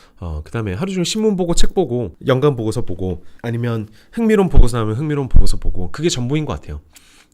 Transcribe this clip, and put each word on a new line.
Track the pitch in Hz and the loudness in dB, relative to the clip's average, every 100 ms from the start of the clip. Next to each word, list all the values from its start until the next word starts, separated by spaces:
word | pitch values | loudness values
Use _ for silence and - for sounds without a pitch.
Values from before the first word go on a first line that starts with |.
| _ - | _ -16
어, | 87 76 | -12 -12
그다음에 | - 117 104 | -10 -8 -8
하루 | 92 190 | -6 -6
종일 | 185 | -6
신문 | 165 214 220 185 | -6 -2 -2 -2
보고 | 175 | 0
책 | 175 - | 4 4
보고 | - 147 123 98 - - | 2 -4 -4 -8 -6 -4
연간 | 131 147 | 0 0
보고서 | 120 110 107 | -2 -4 -4
보고 | 110 90 92 82 - - | -6 -6 -6 -8 -14 -14
아니면 | 117 117 120 117 107 _ _ | -10 -6 -6 -6 -10 _ _
흥미로운 | - 226 214 190 | -4 0 0 4
보고서 | - 113 120 | 6 6 4
나오면 | 107 110 | -4 -4
흥미로운 | 151 143 131 | -6 -6 4
보고서 | - - - | 8 8 6
보고 | - 92 87 | 0 -2 -2
그게 | - 165 | -4 -4
전부인 | 131 123 151 | -4 -4 -4
것 | 143 | -6
같아요. | 73 - 76 - _ _ _ _ | -8 -12 -16 -18 _ _ _ _